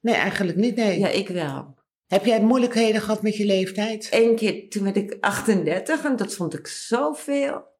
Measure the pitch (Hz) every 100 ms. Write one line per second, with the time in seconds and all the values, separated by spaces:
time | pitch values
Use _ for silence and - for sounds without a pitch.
0 | 226 226 160 - 190 165 233 226 220 175
1 | 185 - 196 180 151 135 139 - _ _
2 | _ 190 233 220 214 254 240 226 226 220
3 | 202 214 208 208 202 190 190 - 214 214
4 | - 220 226 226 214 - - 208 196 196
5 | 208 - - 196 - 196 156 180 185 311
6 | 294 254 196 - 170 - - - - 233
7 | 294 285 - 285 277 302 -